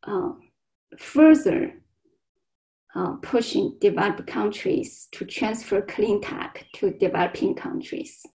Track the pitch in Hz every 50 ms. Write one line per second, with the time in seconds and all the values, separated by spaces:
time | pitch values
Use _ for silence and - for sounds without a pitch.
0 | - - 202 - - - - - - _ _ _ _ _ _ _ _ _ - -
1 | - - - 269 311 320 311 294 - 196 160 - - - - - _ _ _ _
2 | _ _ _ _ _ _ _ _ _ _ _ _ _ _ _ _ _ _ - -
3 | 180 180 - - - - - 240 233 - - 208 196 - - - - 202 - 202
4 | 202 202 - - - - - - 214 - 208 - - - - - - - - -
5 | - - - - - - - - 254 214 220 - - - 202 196 202 - - -
6 | 214 226 202 202 - - - - - - - - - _ - - - 196 - -
7 | 196 180 - 175 175 175 - - - - - - - - - - - - - -
8 | - - - - - -